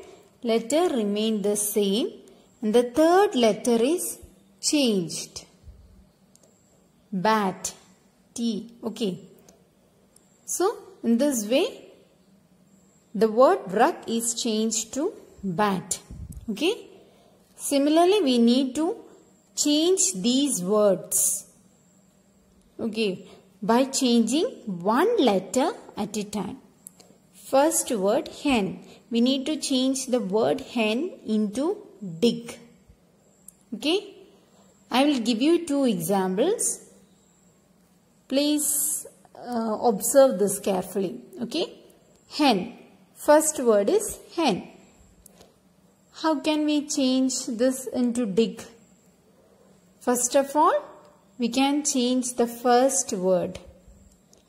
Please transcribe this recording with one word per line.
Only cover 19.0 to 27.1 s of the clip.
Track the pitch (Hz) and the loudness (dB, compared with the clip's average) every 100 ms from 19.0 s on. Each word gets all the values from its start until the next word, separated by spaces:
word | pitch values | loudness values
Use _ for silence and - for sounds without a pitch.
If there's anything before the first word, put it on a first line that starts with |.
| - - _ _ _ | -14 -20 _ _ _
change | - 302 294 339 370 - | -4 0 2 2 2 0
these | 190 220 262 285 190 | -2 0 0 0 -2
words. | 180 214 208 180 - - - - - _ _ _ _ _ _ _ _ _ _ _ _ - | 0 2 2 2 -2 -2 -2 -4 -10 _ _ _ _ _ _ _ _ _ _ _ _ -10
Okay. | 226 208 214 180 - - _ - | -8 -4 -4 -4 -12 -20 _ -8
By | 196 240 269 | 0 2 2
changing | - 254 233 202 285 480 - 220 | 0 2 2 2 0 -2 -6 -10
one | 175 180 240 403 466 | -4 0 2 2 4
letter | 254 190 190 254 330 466 - - | 2 2 0 -2 -2 -4 -12 -10
at | 208 214 | -6 -6
a | |
time. | 208 214 180 - - _ - _ - | -8 -8 -8 -12 -20 _ -20 _ -20